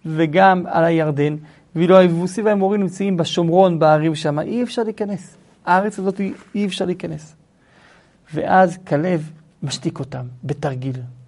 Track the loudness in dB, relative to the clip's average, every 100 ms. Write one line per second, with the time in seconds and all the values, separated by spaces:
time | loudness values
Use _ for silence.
0 | -6 -2 0 4 4 4 0 0 2 2
1 | 0 0 -2 -2 -12 _ _ 0 6 8
2 | 6 2 -4 -2 0 2 0 0 -2 -2
3 | -2 -2 -2 0 2 4 4 4 4 4
4 | 2 -2 -4 -4 -4 -4 -4 -4 -6 -6
5 | -6 -6 -10 _ _ _ 0 2 0 -4
6 | -4 -4 -6 -8 -8 -4 -4 -4 -4 -4
7 | -8 -12 -14 _ _ _ _ _ _ _
8 | _ _ _ -8 0 4 2 0 -4 -2
9 | 0 -2 -4 -18 _ _ -10 -6 -8 -8
10 | -10 -10 -12 -12 -10 -6 -6 -6 -8 -8
11 | -12 -18